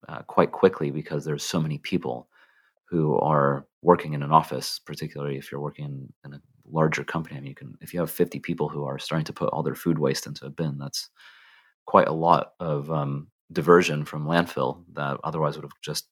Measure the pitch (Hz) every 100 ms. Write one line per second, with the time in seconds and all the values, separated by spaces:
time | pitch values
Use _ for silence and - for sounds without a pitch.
0 | - 78 - - 85 - 95 - 73 71
1 | 76 76 73 73 - 87 78 73 - 92
2 | 65 62 - _ _ _ _ _ _ 87
3 | 78 58 73 76 69 69 - _ 82 87
4 | 78 73 71 78 78 73 - - - 76
5 | 76 71 71 69 - 69 73 73 73 69
6 | - - 69 71 _ _ _ 78 80 76
7 | 71 - 78 71 69 67 65 - 78 87
8 | 82 - 90 71 - 82 76 76 71 69
9 | - 80 78 - 82 - 73 64 - 78
10 | 71 65 - 73 71 71 80 69 69 -
11 | - _ - - - _ _ _ - 98
12 | 76 80 82 85 - _ 85 73 71 80
13 | 71 71 76 _ _ 85 76 87 90 76
14 | 76 78 73 85 82 - 65 - - 73
15 | 71 69 78 80 76 76 73 - - 76
16 | -